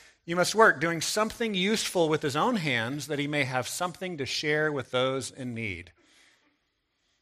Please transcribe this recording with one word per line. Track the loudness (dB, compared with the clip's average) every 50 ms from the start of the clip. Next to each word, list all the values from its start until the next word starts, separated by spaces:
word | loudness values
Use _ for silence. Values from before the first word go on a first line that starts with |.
| -20 -20 -20 _ -8
"You | -4 0
must | 0 0 2 6
work, | 6 8 8 6 4
doing | 0 -2 -2 -2
something | -4 -2 0 0 0 -2 -2 -4 -4 -2 0
useful | 0 0 2 2 0 0 0 2 2 4 4
with | 2 2 0
his | 0 0
own | 2 2 2 2
hands | 0 0 0 0 0 0 -2 -4 -6 -6
that | -4 -4 -4
he | -2 -2
may | 0 0 0
have | 0 0 -2 -2 -4
something | -4 -4 -4 -4 -4 -6 -8 -8 -6 -6
to | -6
share | -6 -4 -4 -2 0 0 2 2 0
with | 0 -4 -6 -2
those | 0 0 0 0 0 -2 -6 -8
in | -10 -10 -10 -8 -8
need." | -6 -6 -6 -8 -8 -12 -16 -20 _ _ _ _ -20 -20 _ _ _ _ _ _ _ _ _ _ _ _ _ _ _ _ _ _ _